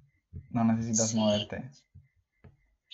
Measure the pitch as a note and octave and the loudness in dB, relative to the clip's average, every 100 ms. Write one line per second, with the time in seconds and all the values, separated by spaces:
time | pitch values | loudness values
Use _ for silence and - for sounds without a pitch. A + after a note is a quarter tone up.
0 | - _ _ E2+ - A#2+ A2+ A2+ A2+ A2 | -20 _ _ -16 -6 0 2 2 0 0
1 | A2 A2 G#2+ G#2 G#2+ F#2+ - - _ - | 0 2 2 2 -2 -8 -10 -18 _ -20
2 | - _ _ _ - _ _ _ - | -20 _ _ _ -20 _ _ _ -20